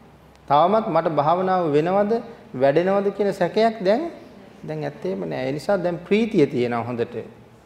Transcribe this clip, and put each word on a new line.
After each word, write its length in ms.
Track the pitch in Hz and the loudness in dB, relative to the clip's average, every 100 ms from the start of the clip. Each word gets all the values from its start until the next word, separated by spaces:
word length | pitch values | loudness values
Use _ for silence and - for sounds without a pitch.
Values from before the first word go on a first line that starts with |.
| - - - - | -20 -20 -20 -12
තවමත් 420 | - 143 170 220 214 | 0 4 4 2 0
මට 220 | 160 165 | 0 0
භාවනාව 500 | 147 147 175 185 185 165 | 0 2 2 2 0 2
වෙනවද 440 | 143 165 196 208 233 - - - | 2 2 2 2 -2 -4 -16 -14
වැඩෙනවද 560 | 127 135 151 180 196 202 | 0 2 4 2 0 0
කියන 220 | 196 202 | -2 -2
සැකයක් 480 | 190 175 214 226 220 | 0 -2 2 0 2
දැන් 300 | 185 233 339 - - - - - | 0 0 -2 -10 -20 -20 -20 -16
දැන් 240 | 156 156 | -10 -8
ඇත්තේම 380 | 143 - 180 190 | -8 -8 -6 -6
නෑ. 220 | 170 139 | -6 -4
ඒ 80 | 131 | -4
නිසා 240 | 147 - 202 | -4 -2 0
දැන් 220 | 170 165 | -2 -4
ප්‍රීතිය 480 | - 208 226 208 139 | 0 0 2 2 2
තියෙනවා 380 | 123 120 120 | 2 -2 -2
හොඳට. 320 | 113 120 113 113 104 - - - | -4 -4 -4 -6 -12 -16 -20 -20